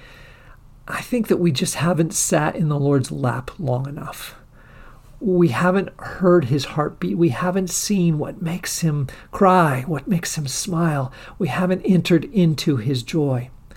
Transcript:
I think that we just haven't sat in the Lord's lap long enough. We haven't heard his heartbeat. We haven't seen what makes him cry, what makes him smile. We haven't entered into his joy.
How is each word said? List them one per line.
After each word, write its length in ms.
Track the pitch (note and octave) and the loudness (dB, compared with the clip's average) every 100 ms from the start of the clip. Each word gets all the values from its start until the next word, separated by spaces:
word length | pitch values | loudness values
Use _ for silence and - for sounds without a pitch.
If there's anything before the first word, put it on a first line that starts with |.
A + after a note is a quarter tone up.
| - - - - - - - - - | -20 -20 -20 -20 -20 -20 -20 -20 -12
I 140 | - | -10
think 260 | - B3 A3 | -4 -2 2
that 80 | F3+ | 2
we 140 | F3 | 2
just 240 | B2+ F3+ - | 2 -2 0
haven't 380 | E3 D#3+ E3 | 0 2 0
sat 420 | - - D#3+ D3+ - | 0 0 2 0 0
in 140 | D3+ | 0
the 100 | C#3+ | 2
Lord's 320 | C#3+ C#3 - | 2 2 0
lap 400 | D3 B2+ B2 - - | -2 -2 -4 -8 -8
long 300 | C3+ B2 C3+ | -4 -4 -4
enough. 480 | D3 - - - - - - - - - - - - | -10 -12 -12 -16 -18 -20 -20 -20 -20 -20 -20 -20 -6
We 280 | A#3 F3+ E3+ | 0 4 4
haven't 400 | A#2 F3 F#3+ F#3 - | 4 2 2 -2 -8
heard 460 | - - F3+ F3 A#2+ | -14 0 4 6 4
his 200 | C#3+ - | 0 -2
heartbeat. 520 | D#3 D#3 - F3+ G3 | -4 -4 -4 -4 0
We 120 | E3+ | 0
haven't 400 | A#2 F3+ F#3+ F#3 | 0 -2 -2 -4
seen 480 | - - G3+ E3+ D3+ | -4 -2 2 2 2
what 240 | - - | -4 -6
makes 380 | E3 F#3 - - | -6 -6 -6 -2
him 280 | D#3+ D3 C3+ - - | 0 0 -4 -8 -16
cry, 520 | - G3 F#3 E3 B2+ C3 | 2 4 6 4 0 -4
what 220 | D3+ - | -6 -2
makes 300 | E3+ - - | -2 -2 -6
him 100 | C3+ | -6
smile. 640 | - - E3 E3+ C#3+ C3 - - - | -6 -4 -2 0 -2 -4 -8 -20 -6
We 120 | C#3 | -4
haven't 340 | C#3+ F3+ F#3 B3 | 0 0 0 2
entered 400 | F3+ E3+ E3 - | 2 4 2 2
into 520 | G3+ E3+ C#3+ E3 C3+ | 2 2 2 0 0
his 260 | A#2 B2+ | -2 -4
joy. 460 | - E3 C#3+ B2+ B2 - - | -2 -2 0 -2 -6 -14 -20